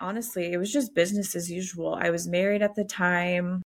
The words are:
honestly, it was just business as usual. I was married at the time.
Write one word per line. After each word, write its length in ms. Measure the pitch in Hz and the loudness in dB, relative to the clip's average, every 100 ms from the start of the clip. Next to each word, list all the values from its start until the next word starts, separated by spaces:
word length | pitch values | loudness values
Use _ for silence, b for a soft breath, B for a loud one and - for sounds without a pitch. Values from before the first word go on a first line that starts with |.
honestly, 500 | 180 214 233 185 175 | -6 -6 -6 -4 -2
it 60 | 175 | 0
was 120 | 202 | 0
just 240 | 277 240 | 0 2
business 400 | - 175 202 196 | 2 2 2 -2
as 160 | 180 170 | -4 -4
usual. 460 | 175 185 170 165 160 | -6 -6 -6 -4 0
I 140 | 175 | 2
was 180 | 170 175 | 0 0
married 340 | 175 196 208 | 0 2 2
at 140 | 208 208 | 2 0
the 80 | |
time. 800 | 202 - 180 175 175 180 180 185 - | -4 0 2 4 2 0 0 -4 -6